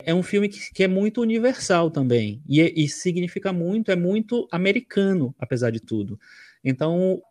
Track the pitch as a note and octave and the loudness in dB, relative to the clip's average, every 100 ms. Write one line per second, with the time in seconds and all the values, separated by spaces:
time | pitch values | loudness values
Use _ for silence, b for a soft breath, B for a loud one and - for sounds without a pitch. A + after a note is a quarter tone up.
0 | D#3+ F3+ F3+ G3+ G3+ G3+ - - F#3+ F#3+ | -2 -2 0 0 0 -4 -14 0 0 2
1 | G#3+ A#3+ A3+ A3+ B3 B3+ - F3 E3 D3 | 0 0 0 2 0 -2 0 2 2 0
2 | B2+ A#2+ G#2 A2+ C#3+ D3 E3 D#3+ C#3+ - | 2 2 0 -6 0 4 4 2 -2 -2
3 | F#3 F3 F3 G3 F#3+ F3+ E3+ A3 G#3+ F3+ | -4 -2 -4 -4 -4 -2 -2 -2 0 0
4 | F3 G#3+ A3 A#3+ - E3+ F#3+ A3+ - G3 | 0 -2 -2 -4 -2 0 0 0 -2 0
5 | G3 F#3 B2+ - B2 A#2+ A#2+ A2+ - G#2+ | 2 2 -2 -4 -4 0 0 -2 -4 -4
6 | G2+ G2+ B B B B C3+ B2+ D#3 F3 | -4 -10 B B B B -4 -2 0 2
7 | F#3 F#3 - | 0 -2 -2